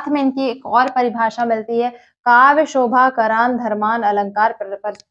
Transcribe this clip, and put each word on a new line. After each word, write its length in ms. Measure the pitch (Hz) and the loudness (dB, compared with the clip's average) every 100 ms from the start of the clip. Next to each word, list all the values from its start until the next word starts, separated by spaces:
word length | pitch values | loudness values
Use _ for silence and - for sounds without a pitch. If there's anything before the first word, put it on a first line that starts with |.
| 294 | 2
में 140 | 285 | -2
इनकी 260 | 269 262 269 | 0 -2 -4
एक 180 | 254 - | -6 -2
और 240 | 220 262 | 0 0
परिभाषा 560 | 262 247 226 226 226 233 | 0 -2 0 -4 -2 -4
मिलती 340 | 220 220 233 | -4 -4 -2
है, 100 | 240 240 _ _ 240 | -2 -6 _ _ 2
"काव्य 400 | 240 269 294 302 | 6 6 4 2
शोभा 440 | 269 240 247 262 | 0 0 2 2
करान 480 | 254 220 220 247 240 | 2 -2 0 0 0
धर्मान 440 | 233 208 214 226 | -4 -2 -2 -2
अलंकार 520 | 208 208 202 202 226 | 0 -2 -2 -2 -2
प्र-, 220 | 226 202 196 | -2 -12 -10
प्र-, 260 | 208 196 - | -10 -12 -14